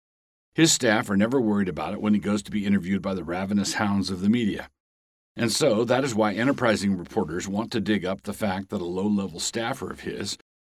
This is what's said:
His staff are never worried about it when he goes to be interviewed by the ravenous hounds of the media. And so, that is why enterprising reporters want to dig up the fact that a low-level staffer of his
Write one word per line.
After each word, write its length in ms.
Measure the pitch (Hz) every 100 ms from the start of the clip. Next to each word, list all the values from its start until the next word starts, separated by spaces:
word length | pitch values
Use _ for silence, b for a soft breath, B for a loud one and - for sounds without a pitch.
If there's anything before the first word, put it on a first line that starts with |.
| _ _ _ _ _
His 180 | - 160
staff 380 | - 123 107 -
are 80 | 98
never 240 | 110 135
worried 260 | 113 104 95
about 240 | 78 78
it 80 | 101
when 140 | 107
he 80 | 104
goes 200 | 101 104
to 80 | -
be 140 | 107 101
interviewed 360 | 101 87 98
by 120 | 98
the 100 | 95 78
ravenous 480 | 87 95 104 95
hounds 360 | - 107 101 92
of 120 | 95
the 80 | 98
media. 400 | 120 110 82 - _ _ _ _ _ _ -
And 160 | 113
so, 320 | - 147 107
that 220 | 117 123 139
is 100 | 107
why 160 | 107
enterprising 640 | 98 123 139 127 101 101 95
reporters 520 | 85 - 85 85 95
want 200 | 98 110
to 80 | 117
dig 240 | 98 104 87
up 160 | 101
the 100 | -
fact 380 | 98 107 95 98
that 100 | 104
a 60 | 87
low-level 560 | 92 101 104 98 85
staffer 500 | - 117 117 - 90
of 80 | -
his 380 | 98 - 101 - _ _